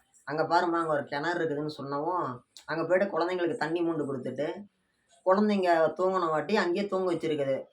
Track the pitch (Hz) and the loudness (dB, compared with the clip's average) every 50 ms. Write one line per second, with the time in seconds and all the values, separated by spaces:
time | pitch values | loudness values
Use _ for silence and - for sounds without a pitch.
0 | _ _ _ _ _ - 147 156 156 151 165 170 180 175 170 170 165 160 151 143 | _ _ _ _ _ -6 -2 -2 0 2 4 2 4 2 0 0 0 0 0 -2
1 | 135 - 143 143 151 165 175 170 165 160 143 143 151 151 151 - 131 139 143 143 | -2 -4 -4 -4 -2 -2 -2 -2 -2 -2 -2 -4 -4 -6 -6 -8 -8 -6 -6 -4
2 | 151 165 185 180 156 131 123 123 - _ - - - - 151 160 160 - 175 190 | -2 -2 -2 -2 -4 -4 -8 -10 -14 _ -20 -16 -10 -6 -4 -4 0 2 2 2
3 | 202 202 - 165 170 175 185 180 170 165 151 - 151 151 160 175 170 165 160 151 | 2 2 0 0 0 0 0 0 0 0 0 -2 -2 -2 -2 0 0 0 -2 -2
4 | 143 131 139 127 120 131 120 123 143 160 170 208 208 - _ _ _ _ _ _ | -2 -4 -4 -6 -6 -6 -6 -4 -4 -4 -6 -8 -12 -18 _ _ _ _ _ _
5 | _ _ _ _ - 185 190 202 214 214 208 196 185 175 170 165 160 151 156 - | _ _ _ _ 2 4 4 4 4 4 2 2 4 4 4 4 4 2 2 2
6 | 180 185 190 185 175 160 156 151 147 151 208 220 185 175 175 196 202 202 185 190 | 0 2 2 2 2 2 0 0 0 0 0 2 2 2 0 -2 -2 -2 -2 -2
7 | 185 180 170 165 - 160 156 151 143 135 135 123 - - | 0 0 0 0 -2 -2 -2 0 0 0 -2 -2 -4 -8